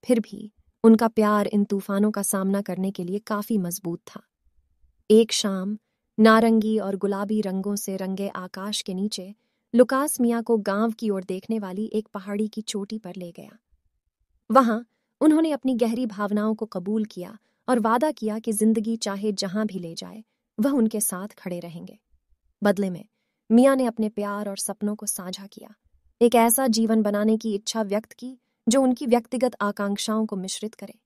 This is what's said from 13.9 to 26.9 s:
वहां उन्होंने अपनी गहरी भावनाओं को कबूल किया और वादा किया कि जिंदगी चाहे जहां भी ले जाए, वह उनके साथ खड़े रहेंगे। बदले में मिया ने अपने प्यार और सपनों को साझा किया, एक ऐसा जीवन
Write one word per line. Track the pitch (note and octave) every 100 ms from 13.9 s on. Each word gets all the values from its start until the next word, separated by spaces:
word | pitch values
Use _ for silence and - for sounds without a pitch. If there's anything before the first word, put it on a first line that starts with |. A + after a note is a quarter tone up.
| _ _ _ _ _ _
वहां | A#3 A#3 A3+ A#3+ _ _ _
उन्होंने | D#4 D#4 D#4+
अपनी | C#4+ C4
गहरी | A#3+ A#3 A#3+ B3+
भावनाओं | G3 G3+ G#3 G#3+
को | A3 G#3+
कबूल | F#3 F3+ A3
किया | G#3+ - F3 A3 _ _ -
और | B3
वादा | A3 A#3 D#4
किया | - G#3+ G#3+
कि | A3+
जिंदगी | G#3 A3 A3 A3 A3+
चाहे | G#3 G3 G#3+
जहां | G3 G3 G#3 G#3+
भी | F#3
ले | E3+
जाए, | E3 F3+ A3 - _ _ -
वह | B3+
उनके | C#4 A3 G#3+
साथ | - F#3 G#3
खड़े | - F#3 F3
रहेंगे। | E3+ E3 F#3 - _ _ _ _ _ _
बदले | G3+ F#3+ F#3+
में | E3+ - _ _ _ _
मिया | A3+ C4+
ने | C4+
अपने | B3 A3+ G#3+
प्यार | G#3 G3+ G3+ G#3
और | G3
सपनों | - G3 G#3
को | G#3+ G#3
साझा | - F#3 F#3+ G3
किया, | - - - _ _ _ _
एक | A#3
ऐसा | A#3 A#3 A#3 C4
जीवन | A3 A3+